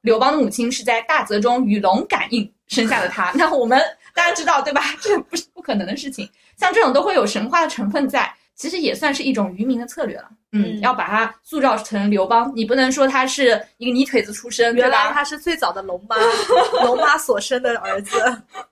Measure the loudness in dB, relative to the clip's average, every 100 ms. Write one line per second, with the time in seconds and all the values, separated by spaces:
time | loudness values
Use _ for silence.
0 | 0 4 4 2 0 0 -4 -2 -2 -2
1 | 0 0 0 0 2 2 2 2 2 2
2 | 0 -4 -2 -4 -4 _ -6 -2 0 0
3 | -2 -2 -2 0 2 2 2 2 2 -4
4 | -8 0 0 0 0 0 0 -2 -2 -4
5 | -2 -2 -2 -10 -10 -12 -4 -4 -4 -8
6 | -10 -12 -14 _ _ -2 0 4 4 2
7 | 2 2 0 -2 0 0 0 -2 -4 -2
8 | 0 -2 -2 -8 _ -12 -8 -4 -4 -2
9 | -2 -2 -2 -2 -2 -4 -2 -2 -4 -8
10 | -8 -8 -16 _ _ -2 -2 -2 -2 -2
11 | -2 -2 -2 -6 -8 0 0 0 -2 -2
12 | 2 2 4 2 2 -2 0 2 2 2
13 | 2 2 0 2 2 2 -2 -8 -2 0
14 | 2 0 -2 -8 -6 0 2 4 2 2
15 | 2 0 -4 -4 -4 -2 -4 -4 -8 -8
16 | -2 2 2 2 2 2 4 2 2 4
17 | 2 2 0 -2 -2 -2 -2 -4 -4 -6
18 | -2 0 0 -2 -10 -18 -10